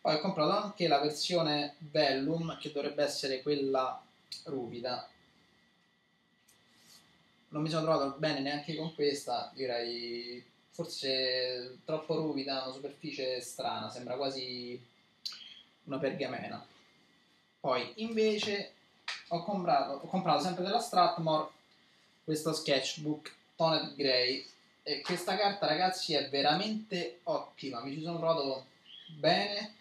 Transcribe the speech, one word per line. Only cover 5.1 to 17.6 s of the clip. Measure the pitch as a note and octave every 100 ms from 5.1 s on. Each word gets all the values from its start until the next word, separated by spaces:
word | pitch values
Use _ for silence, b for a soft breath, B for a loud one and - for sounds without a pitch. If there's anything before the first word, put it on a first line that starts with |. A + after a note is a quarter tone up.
| _ _ _ _ _ _ _ _ _ _ _ _ _ _ _ _ B B B B _ _ _ _
Non | D3
mi | D#3+
sono | D#3+
trovato | D#3 D3+ C#3 C3+
bene | D#3 C#3
neanche | C3+ D3 -
con | D3+ D#3
questa, | - D3 C#3 - A#2+ -
direi | - C3 A#2 A#2 A#2+ A#2+ A#2+ A#2+ B2 - _ _
forse | - D#3+ - C3+ C3 C3 B2+ B2+ B2+ B2 B2+
troppo | - D#3 - D#3+
ruvida, | D#3 C#3 C#3 C3+
una | C3
superficie | C3 C#3 C#3 D#3 C3+ C3 B2+
strana, | A#2+ - B2 A2+ A2
sembra | B2 B2 B2+
quasi | C#3 C3 B2+ B2 A#2+ B2 - _ _ _ - B B B B _
una | - -
pergamena. | - - - - - - - - _ _ _ _ _ _ _ _